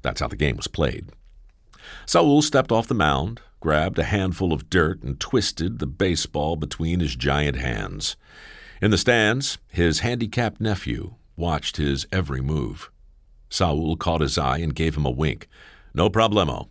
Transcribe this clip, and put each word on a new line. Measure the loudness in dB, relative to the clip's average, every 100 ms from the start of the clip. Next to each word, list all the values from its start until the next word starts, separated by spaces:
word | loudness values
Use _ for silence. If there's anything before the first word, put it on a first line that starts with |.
That's | -4 -2
how | -4
the | 0
game | 0 0
was | -6
played. | -2 -2 -2 -12 -20 -20 -20 -20 _ _ -20 -20 -16 2
Saul | 4 6 6
stepped | 4 2 4
off | 0 2
the |
mound, | 2 2 2 -2 -8 -18 _
grabbed | 0 2 2 0
a |
handful | 0 0 0 0 0
of | 0 2
dirt, | 2 2 0
and | -6 -8
twisted | -2 0 0 -2 -4 -4
the | -6
baseball | 0 0 0 -2 -2 -2 -2
between | -4 -4 -2 0
his | 0 -2
giant | 0 2 0 -2
hands. | -4 -4 -8 -6 -6 -6 _ -20 -20 -20 -20 -2
In | 2
the | 2
stands, | 4 4 4 2 -2 -6 _
his | 0 2 2
handicapped | 0 -2 -2 -2 -2 -2
nephew | -2 -2 -2 -6 -6 -14 _ -6
watched | -2 -2 -4 -2
his | 0 0 -2
every | -4 -2 -2
move. | -2 -2 -2 -8 -16 _ -20 -20 _ -20 -10
Saul | -2 0 2 0 0
caught | 0 0
his | 0 0
eye | 0 0
and | -2 0
gave | 0 0
him | -2
a |
wink. | 0 -2 -2 -12 -20 -20 -20 -10
"No | 0 2
problemo." | 4 4 4 2 -2 -10